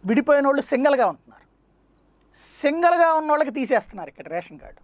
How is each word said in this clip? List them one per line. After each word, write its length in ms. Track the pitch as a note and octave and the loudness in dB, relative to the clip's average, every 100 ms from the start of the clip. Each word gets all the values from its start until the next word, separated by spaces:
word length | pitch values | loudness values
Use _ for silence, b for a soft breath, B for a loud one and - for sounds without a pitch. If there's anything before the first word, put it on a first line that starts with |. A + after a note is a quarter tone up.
| F#3 | 0
విడిపోయిన 360 | A3 D4+ C#4+ C#4 | 0 2 2 4
వాళ్ళు 140 | C#4 - | 0 -2
సింగిల్గా 340 | C4+ C#4+ C#4 G#3+ | 0 2 2 0
ఉంటున్నారు, 340 | - _ - _ _ _ _ _ _ _ _ _ - - - | -2 _ -20 _ _ _ _ _ _ _ _ _ -20 -16 -4
సింగిల్గా 460 | D4 D#4+ E4+ F4 E4 D#4+ | -2 2 2 4 4 2
ఉన్న 100 | D#4 | 0
వాళ్ళకి 200 | D4 C#4+ A3+ | 0 0 -4
తీసేస్తున్నారు 500 | B3 A#3+ - G#3 D#3 | 0 -2 -2 -16 -16
ఇక్కడ 140 | - C#3+ | -16 -10
రేషన్ 260 | E3 E3+ D3+ | -10 -10 -20
కార్డు 180 | G#2+ - | -20 -20